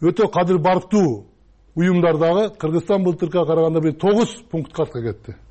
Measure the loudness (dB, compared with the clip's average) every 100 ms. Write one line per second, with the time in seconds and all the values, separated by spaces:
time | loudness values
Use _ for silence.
0 | -2 0 0 0 0 2 2 0 0 0
1 | 2 -2 -10 _ _ _ _ -2 0 2
2 | 2 2 2 2 -2 -4 -4 -2 0 0
3 | 0 -2 -2 -2 0 2 2 0 -2 0
4 | 0 2 0 -4 -10 -10 -8 -6 -6 -4
5 | -8 -8 -12 -20 -20